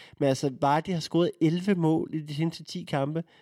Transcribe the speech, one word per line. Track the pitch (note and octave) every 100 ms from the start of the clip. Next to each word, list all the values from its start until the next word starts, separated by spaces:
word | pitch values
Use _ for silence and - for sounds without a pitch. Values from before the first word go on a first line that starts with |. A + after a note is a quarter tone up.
| - -
men | C#3+
altså, | C3+ C#3+ B2+
Vardy | C#3 D3+ E3
har | F3
scoret | - E3 F3 -
elleve | D#3+ F3 F#3
mål | F#3+ D#3+ D#3+ -
i | D#3+
de | D3+
seneste | D3 E3 -
ti | D#3+ F3+ -
kampe. | D3 C#3 D#3+ E3+ _